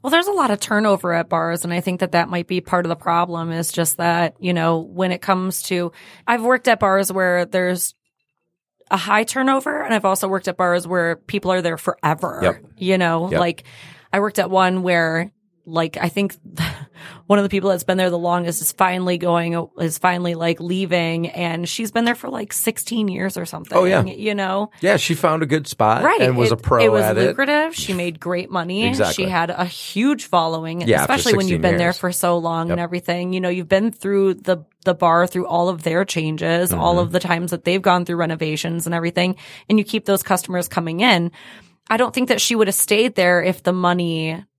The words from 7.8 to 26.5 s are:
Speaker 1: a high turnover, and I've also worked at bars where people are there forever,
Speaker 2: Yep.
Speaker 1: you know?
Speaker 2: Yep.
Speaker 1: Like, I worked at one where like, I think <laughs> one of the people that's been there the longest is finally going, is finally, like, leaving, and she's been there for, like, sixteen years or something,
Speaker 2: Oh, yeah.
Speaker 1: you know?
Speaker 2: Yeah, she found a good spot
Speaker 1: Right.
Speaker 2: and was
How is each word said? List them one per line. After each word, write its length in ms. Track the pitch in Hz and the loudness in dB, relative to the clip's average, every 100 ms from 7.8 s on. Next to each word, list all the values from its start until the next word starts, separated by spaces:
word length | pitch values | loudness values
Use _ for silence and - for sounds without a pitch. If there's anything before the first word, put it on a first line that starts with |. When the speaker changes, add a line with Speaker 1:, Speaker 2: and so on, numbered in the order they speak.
| - _ _ _ _ _ _ _ _ _ _ | -4 _ _ _ _ _ _ _ _ _ _
Speaker 1:
a 80 | 190 | -2
high 260 | 180 208 | 2 0
turnover, 580 | 226 269 262 269 302 294 | 2 0 0 0 -2 -4
and 120 | 269 | -2
I've 120 | 220 196 | 0 2
also 220 | 196 196 | 0 -2
worked 200 | 190 185 | -2 -4
at 100 | 175 | -2
bars 300 | 180 175 170 | 0 0 0
where 280 | 180 170 165 | -2 0 -4
people 360 | - 202 190 | -4 -4 0
are 100 | 185 | 0
there 160 | 165 165 | 0 -2
forever, 600 | - - 151 156 175 - | -4 -2 -2 0 -4 0
Speaker 2:
Yep. 220 | 185 - - - | 0 0 -12 -6
Speaker 1:
you 200 | 185 185 | 0 2
know? 320 | 170 165 175 | 2 0 0
Speaker 2:
Yep. 80 | 160 | 0
Speaker 1:
Like, 240 | 180 - - - - - _ | 0 -2 -14 -20 -20 -20 _
I 60 | 196 | -2
worked 200 | 208 202 | 0 0
at 100 | 180 | 0
one 320 | 190 185 185 | 2 4 2
where 480 | 180 175 165 160 175 _ _ _ - | 2 2 2 0 -4 _ _ _ -6
like, 300 | 160 165 - | -2 -2 -2
I 100 | 180 | -2
think 240 | 202 196 - - - 160 - | 0 -2 -4 -16 -6 -6 -6
<laughs> 460 | - - - - - | -16 -20 -20 -20 2
one 120 | 202 | 2
of 40 | |
the 60 | 202 | 2
people 200 | 196 196 | 0 0
that's 140 | 180 | 0
been 140 | - 185 | 0 0
there 120 | 185 | 0
the 80 | 175 | 0
longest 440 | 175 175 170 170 | 0 0 -2 -4
is 100 | - | -4
finally 460 | - 185 180 180 180 | 0 0 2 -2 0
going, 500 | 180 170 170 170 165 - | 0 0 0 -4 -6 -4
is 180 | 165 156 | -4 0
finally, 360 | 180 180 175 | 0 0 -2
like, 260 | 165 170 170 | -2 -2 -2
leaving, 680 | 170 185 190 175 165 165 170 | -4 -4 0 0 0 -2 -4
and 380 | - 170 165 170 | -4 -4 -4 -6
she's 240 | - 220 | -6 -4
been 140 | 233 233 | -2 0
there 100 | 240 | -2
for, 140 | - | -6
like, 240 | 262 208 | -10 -8
sixteen 540 | - - 220 - 233 208 | -4 -4 -4 -4 -2 -2
years 280 | 185 190 180 | -2 -4 -4
or 80 | 165 | -8
something, 320 | 160 - 175 | -10 -2 2
Speaker 2:
Oh, 60 | |
yeah. 200 | 185 - | 4 2
Speaker 1:
you 300 | 185 - 214 | 0 -4 -4
know? 380 | 202 190 190 208 - | -2 -2 -2 -4 -2
Speaker 2:
Yeah, 160 | 190 202 | 0 2
she 160 | - | 0
found 300 | 160 170 160 | 0 0 0
a 20 | 156 | 0
good 220 | 156 143 | -2 -2
spot 360 | - 110 113 | 0 2 4
Speaker 1:
Right. 180 | 285 440 | 2 4
Speaker 2:
and 160 | 190 123 | 2 2
was 140 | 113 | 2